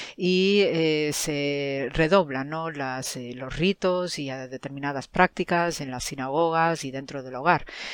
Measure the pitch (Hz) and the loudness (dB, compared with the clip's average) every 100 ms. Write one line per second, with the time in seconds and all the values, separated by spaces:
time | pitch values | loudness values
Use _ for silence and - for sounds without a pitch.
0 | - - 180 180 190 202 196 165 160 151 | -12 -2 2 4 6 6 4 4 4 2
1 | 151 147 - 147 143 143 139 139 127 143 | 0 -2 -2 -2 0 -2 -2 -2 -2 0
2 | 160 196 156 131 139 156 160 147 135 131 | 4 4 4 -2 -4 -6 -6 -6 -6 -6
3 | 131 139 123 123 131 127 175 196 190 180 | -6 -8 -10 -10 -10 -2 0 2 0 0
4 | 180 - 139 131 131 127 139 139 143 139 | -2 -4 -6 -8 -10 -10 -10 -6 -4 -4
5 | 127 - 185 - 180 175 170 160 139 127 | -2 4 4 4 0 2 2 -2 -6 -6
6 | - 135 131 143 165 165 165 165 143 131 | -8 -6 -2 2 2 4 2 2 -4 -8
7 | 135 143 127 127 147 160 - - - | -8 -10 -10 -2 2 2 0 -12 -12